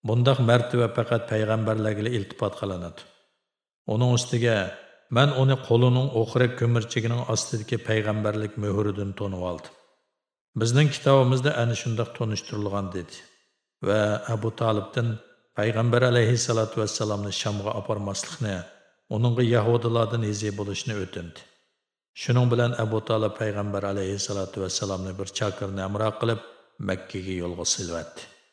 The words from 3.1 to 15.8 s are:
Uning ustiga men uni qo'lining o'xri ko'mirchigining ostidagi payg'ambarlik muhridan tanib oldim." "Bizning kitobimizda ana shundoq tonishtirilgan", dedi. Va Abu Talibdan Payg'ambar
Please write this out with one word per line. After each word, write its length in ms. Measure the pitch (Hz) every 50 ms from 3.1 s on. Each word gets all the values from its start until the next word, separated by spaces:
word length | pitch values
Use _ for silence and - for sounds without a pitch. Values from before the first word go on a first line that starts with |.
| _ _ _ _ _ _ _ _ _ _ _ _ _ _ _ -
Uning 220 | 107 110 123 123
ustiga 440 | 123 117 123 - - 120 117 120 113 104 92 87 - - - - - _ _ _
men 180 | 120 117 139 147
uni 240 | 139 127 131 135 135
qo'lining 520 | 127 - - 117 117 123 127 123 127 131 143 -
o'xri 320 | 110 113 - - 127 127 120 123
ko'mirchigining 680 | - 120 117 120 117 107 113 - 123 110 113 120 120 127 -
ostidagi 480 | 113 107 - - - 110 107 - 123 113
payg'ambarlik 760 | - - 113 110 104 107 107 107 107 107 104 107 107 104 -
muhridan 540 | - 104 104 98 101 104 104 98 101 101 98
tanib 300 | 98 - 104 98 95 90
oldim." 340 | 90 90 87 85 - - - _ _ _ _ _ _ _ _ _ _ _ _ _ _ _ _
"Bizning 320 | - 110 117 120 139 151 147
kitobimizda 600 | - - - 143 139 135 131 123 131 127 123 143 147
ana 180 | 123 117 120 113
shundoq 360 | - - 120 113 110 113 - -
tonishtirilgan", 720 | - 117 110 107 98 - - - 107 104 101 98 101 98 92
dedi. 240 | 87 92 87 - - - - _ _ _ _ _ _ _ _ _ _ _
Va 180 | - 92 101 107 104 104 107 - -
Abu 260 | - 117 110 104 113
Talibdan 580 | 107 - 117 113 110 104 98 - - 131 117 117 110 107 - _ _ _ _ _ _
Payg'ambar 460 | - 104 113 110 107